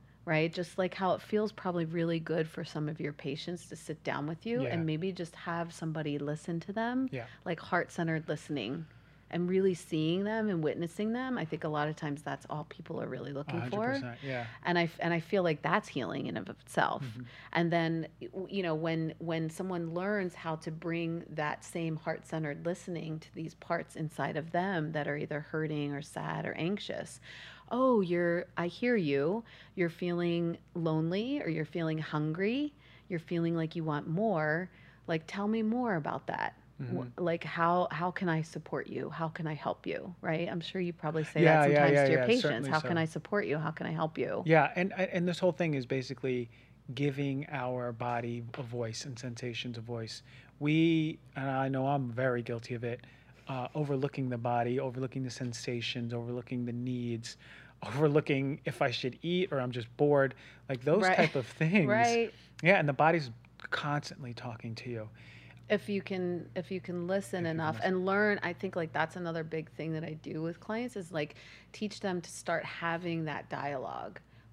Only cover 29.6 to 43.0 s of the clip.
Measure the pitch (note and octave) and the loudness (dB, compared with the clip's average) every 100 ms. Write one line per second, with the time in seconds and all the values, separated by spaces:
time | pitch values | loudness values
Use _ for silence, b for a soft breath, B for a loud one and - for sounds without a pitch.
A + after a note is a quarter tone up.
29.6 | B - E3+ - F3 F3 F3 E3+ E3+ - | B -2 -2 0 -2 0 2 2 0 -2
30.6 | - F3 D#3+ D#3 E3 F#3+ A#3+ C#4+ E3+ D#3+ | -6 -2 2 2 2 0 0 -2 -2 -2
31.6 | D3+ F3 D#3+ D#3 D3+ D3+ D#3 E3 G3+ C4 | -2 -2 -2 -2 -2 0 0 0 0 0
32.6 | D4 - b b b E3+ - E3+ E3 E3 | -2 -6 b b b -6 -2 0 2 2
33.6 | D#3+ E3+ D#3 D3 - E3 A3 E3 D3+ D#3+ | 0 -2 -2 -2 0 0 2 2 2 2
34.6 | F#3 B B B - E3 D#3+ G3+ G#3 A3+ | -2 B B B -2 -2 -2 -2 0 2
35.6 | G#3+ B3 A#3+ F3 C#3+ - - - G#1+ - | 2 2 2 0 0 -4 -4 -2 -2 -4
36.6 | - - B2 A#2+ B2 - F3 E3+ D#3 E3+ | -16 -10 -4 -4 -4 -2 0 0 -2 2
37.6 | E3+ F3+ F3+ D3+ F3+ - F3+ D#3+ D#3 D#3 | 4 4 2 0 -2 0 2 2 0 -6
38.6 | - D3 - - D#3 D3+ D#3+ D#3+ D#3+ D3+ | -6 -6 -4 -4 -6 -4 -4 -2 -4 -2
39.6 | - - - - - F3 F3+ D#3+ F3 F3 | -4 -4 -4 -6 -6 -6 -2 0 0 -4
40.6 | - F#3+ F3 E3 D#3 D#3+ D#3 D#3 E3 D#3 | -4 -2 -4 -2 -2 -2 0 8 10 10
41.6 | C#3+ D3 C#3+ C#3+ C#3 C3+ B2+ B3 D3+ A2+ | 8 8 8 8 8 6 6 4 4 0
42.6 | C#3 D#3 C#3+ E3+ | 2 0 2 0